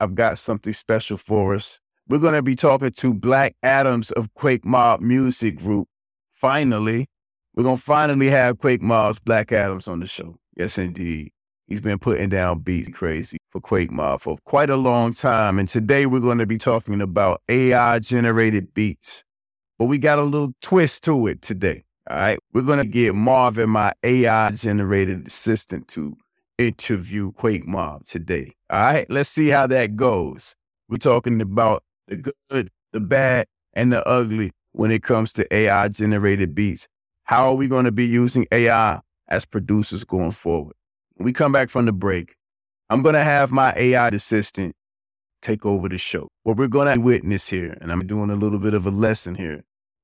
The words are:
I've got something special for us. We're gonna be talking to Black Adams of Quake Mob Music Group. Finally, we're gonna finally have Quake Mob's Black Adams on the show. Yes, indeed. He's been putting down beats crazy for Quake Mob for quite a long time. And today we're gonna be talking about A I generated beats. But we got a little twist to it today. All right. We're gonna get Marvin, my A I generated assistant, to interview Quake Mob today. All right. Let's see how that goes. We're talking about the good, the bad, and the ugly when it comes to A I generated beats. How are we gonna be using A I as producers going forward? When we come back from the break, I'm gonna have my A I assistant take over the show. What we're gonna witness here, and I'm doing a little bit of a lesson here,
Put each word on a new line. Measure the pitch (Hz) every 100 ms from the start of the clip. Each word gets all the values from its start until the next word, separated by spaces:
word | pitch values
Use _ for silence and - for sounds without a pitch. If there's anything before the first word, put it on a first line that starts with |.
I've | 104 98
got | 113 -
something | - 107 107
special | 104 - 110 - 101
for | - 104 95
us. | 98 - - _ _ -
We're | 147
gonna | 165 151
be | 135 127
talking | 156 135 135
to | - 127
Black | 107 113 135 139 -
Adams | 127 135 135 120 107
of | - 107
Quake | - 143 127
Mob | 95 123 117 113
Music | 113 127 127 123 113 71
Group. | 92 104 - _ _ _ _
Finally, | - 131 143 139 107 107 117 135 _ _ _ _
we're | -
gonna | 123 127
finally | - 147 151 139 135
have | 139 123 117
Quake | 139 123
Mob's | 101 113 107 107
Black | 120 110 104
Adams | 110 101 95 95
on | 85
the | 92
show. | - 82 82 _ -
Yes, | 90 -
indeed. | 90 87 87 78 73 _ _ _ -
He's | 104
been | 107 101
putting | 123 - 95
down | 95 90 85
beats | 90 87 90
crazy | - 87 80 - - _
for | -
Quake | - 104 85
Mob | 62 76 65
for | 78 73
quite | - 139 147
a | 135
long | 127 120 117
time. | 117 135 113 104 98
And | 95
today | 117 110 139
we're | 135 127
gonna | 120 120 107
be | 113
talking | - 113 - 101
about | 98 90 95 87 -
A | 123 127
I | 123 120 117
generated | 107 123 117 113 113 107 90
beats. | - 107 - - - - _ _ _ _ -
But |
we | 120 143
got | 147 147
a |
little | 147 147 143 -
twist | - 185 156 -
to | - 143 107
it | -
today. | - 95 95 - _ _ -
All | 71
right. | 101 - _
We're | 113
gonna | 131 143
get | 117 117 113
Marvin, | 98 117 131 123 113 110
my | 110 101 -
A | 120 127 117
I | 110 107
generated | 107 110 104 98 98 95 92 -
assistant, | - 117 107 - 82 -
to | 85 76 - _ _ _ -
interview | 120 - - 104 85 101 98
Quake | - 117 90 82
Mob | 98 78 73
today. | - 85 82 82 67 _ -
All | 98
right. | 120 151 -
Let's | 135 143
see | 160 151
how | 143 131
that | 131 110 107
goes. | 131 98 73 64 - - _ _ -
We're | 113
talking | 139 120 123 113
about | 101 104 113 107 _ _ -
the | 170 139 - -
good, | 135 95 _ _
the | 110
bad, | 98 135 135 127 110 _ _
and | - 123
the | 120 -
ugly | 123 113 110 101 - _
when | 107 107
it | 110
comes | - 113 110
to | - 117
A | 107 107
I | 101 104
generated | 101 107 104 101 98 90
beats. | 73 104 - - _ _ _
How | - 123 131
are |
we | 131 135
gonna | 131 123
be | 107
using | 120 120 123 127 -
A | 117 117
I | 113 110 76 - _ -
as | 90 -
producers | 107 - 104 101 98
going | - 92 85
forward? | - 82 82 78 - _ _ _
When | -
we | 110
come | 127 147
back | 139 127
from | 127 117
the |
break, | 95 98 90 82 _ _ _ _ _ -
I'm | 117
gonna | 151 151
have | 151 143 135
my | 135 131
A | 87 127
I | 123 120
assistant | 101 - 110 104 - 92 - _ _ _ _ _ _
take | - 107
over | 104 101 92
the | 92
show. | - 85 - _
What | 110 110
we're | 135
gonna | 139 143 127
witness | 120 120 92 98 -
here, | 92 85 -
and | 82
I'm | 87 92
doing | 104 101
a | 101
little | 104 104
bit | 104
of | 104 92
a |
lesson | 98 110 110 90 98
here, | 87 73 _ _ _ _